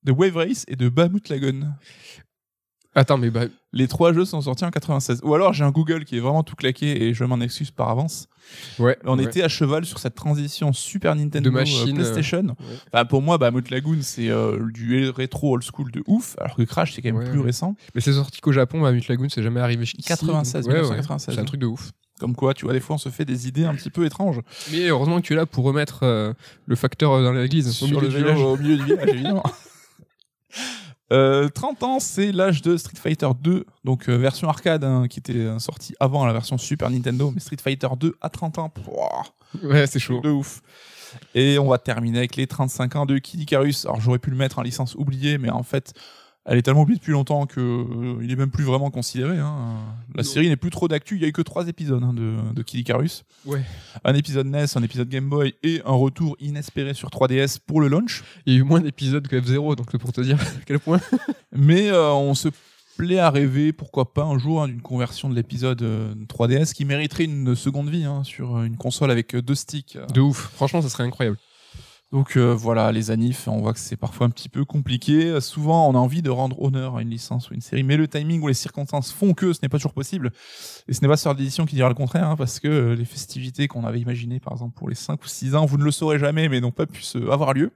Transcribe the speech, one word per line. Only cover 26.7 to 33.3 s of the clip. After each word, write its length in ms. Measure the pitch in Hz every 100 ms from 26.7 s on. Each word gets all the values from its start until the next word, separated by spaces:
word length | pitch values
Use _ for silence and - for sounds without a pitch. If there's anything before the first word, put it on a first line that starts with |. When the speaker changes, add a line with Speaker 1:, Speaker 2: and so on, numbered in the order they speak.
| 120
Speaker 2:
facteur, 360 | 135 - 151
euh, 100 | 135
dans 80 | 127
l'église, 340 | 127 123 156 127
au 40 |
Speaker 1:
Sur 140 | 117 135
Speaker 2:
milieu 140 | 147
Speaker 1:
le 60 | 139
Speaker 2:
du 80 | 135
Speaker 1:
village, 200 | 147 151
Speaker 2:
village. 100 | 135
Speaker 1:
au 100 | 135
milieu 200 | 147 151
du 60 |
village, 260 | 139 190 139
Speaker 2:
<laughs> 40 |
Speaker 1:
évidemment. 300 | 127 269 190 - - - _ _ _ _ _ _ _ _ - 254 240 185 131 _
Euh, 380 | 127 135 139 143
trente 320 | - 269 277
ans, 180 | 247 262
c'est 320 | - - 202
l'âge 300 | 190 190 156
de 160 | 165 170
Street 200 | - -
Fighter 280 | - 156 143